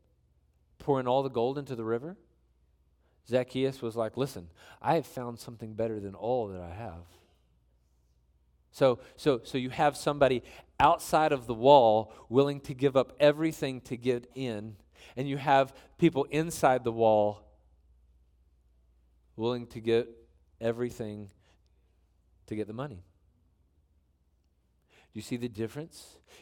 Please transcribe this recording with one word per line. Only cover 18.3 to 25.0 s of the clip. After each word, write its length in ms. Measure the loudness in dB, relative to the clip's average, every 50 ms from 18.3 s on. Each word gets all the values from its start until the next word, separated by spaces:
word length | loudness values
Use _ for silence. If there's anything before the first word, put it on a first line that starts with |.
| _ _ _ _ _ _ _ _ _ _ _ _ _ _ _ _ _ _ _ _ _
willing 300 | -6 -4 -2 -2 -4 -6
to 140 | -10 -14 -8 -2
get 260 | 2 2 2 2 -2 -8 -20 -20 _ _ _ _ _ _ -6
everything 720 | -4 -4 -4 -4 -4 -6 -6 -8 -10 -10 -10 -12 -14 -18 -20 _ _ _ _ _ _ _ _ _ _ _ _ _ _ _ _ _ _ _ _ _ _
to 100 | -10 -8
get 100 | -8 -8
the 60 | -8 -8
money. 300 | -10 -10 -10 -12 -16 -20 _ _ _ _ _ _ _ _ _ _ _ _ _ _ _ _ _ _ _ _ _ _ _ _ _ _ _ _ _ _ _ _ _ _ _ _ _ _ _